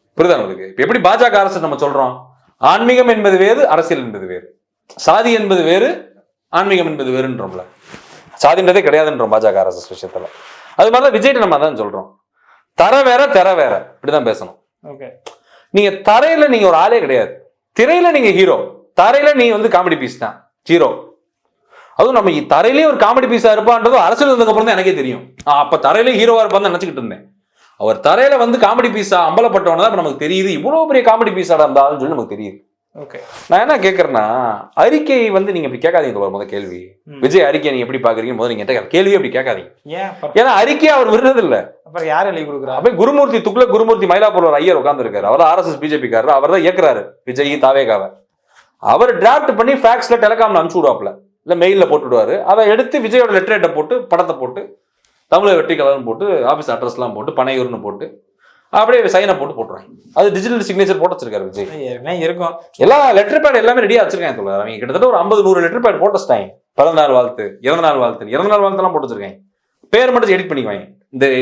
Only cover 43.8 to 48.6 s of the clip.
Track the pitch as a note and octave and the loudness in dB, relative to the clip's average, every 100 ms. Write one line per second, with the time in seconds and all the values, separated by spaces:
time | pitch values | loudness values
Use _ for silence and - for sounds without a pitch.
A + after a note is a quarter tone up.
43.8 | A3+ A3+ F#3 F3+ G#3+ F3+ E3+ D3 E3+ D#3+ | 2 0 2 2 2 2 0 2 2 0
44.8 | C3+ C#3 A2+ G2+ G2 C3+ D#3+ F3+ E3 C#3+ | 0 -2 -4 -4 0 2 4 2 -2 -6
45.8 | D3+ D3 B2+ A2+ B2+ C#3 C#3+ F#3 E3 F3+ | -4 -4 -2 -2 2 2 2 2 0 2
46.8 | D#3+ A#2 G2 _ - B2+ C#3+ C#3+ C3+ C#3 | 0 0 -6 _ -10 -4 -4 0 2 2
47.8 | B2 G#2 F#2+ - _ _ _ _ | 0 -2 -4 -14 _ _ _ _